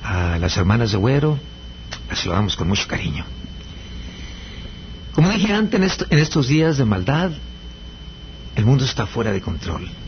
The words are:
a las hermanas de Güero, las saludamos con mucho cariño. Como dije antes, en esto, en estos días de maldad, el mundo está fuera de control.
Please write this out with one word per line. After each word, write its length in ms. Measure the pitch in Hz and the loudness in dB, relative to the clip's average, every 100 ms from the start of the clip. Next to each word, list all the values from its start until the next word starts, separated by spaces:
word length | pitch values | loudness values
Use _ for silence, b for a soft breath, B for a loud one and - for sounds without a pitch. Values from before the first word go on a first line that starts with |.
a 340 | - 92 87 85 | -2 0 2 2
las 160 | 82 98 | 0 2
hermanas 360 | 92 107 117 | 4 4 4
de 60 | 101 | 2
Güero, 400 | 104 139 151 147 - - - - - - - | 4 4 4 0 -4 -14 -16 -16 -14 -12 -6
las 120 | - | -4
saludamos 360 | - 87 104 - | 0 0 0 0
con 140 | 87 | 0
mucho 180 | 101 - | 0 0
cariño. 380 | - - 73 - - - - - B B B B B B B B B B B B - - | -2 -2 -4 -8 -10 -12 -14 -14 B B B B B B B B B B B B -12 -6
Como 160 | - 165 | 4 4
dije 200 | 214 202 | 4 2
antes, 260 | 208 214 220 | 4 4 4
en 60 | |
esto, 220 | 185 - - | 2 0 2
en 100 | 147 | 4
estos 280 | 151 165 127 | 4 2 4
días 300 | 156 160 147 | 4 4 4
de 80 | 120 | 4
maldad, 460 | 98 92 147 180 151 - - - - - - - - - - - - | 2 2 2 0 -2 -10 -14 -16 -14 -16 -14 -16 -16 -16 -14 -8 2
el 80 | |
mundo 220 | 110 135 131 | 6 6 4
está 200 | - 110 | 0 -2
fuera 280 | - 110 | 0 0
de 80 | 98 | 0
control. 480 | - 87 - 80 87 - | -2 -4 -4 -4 -6 -10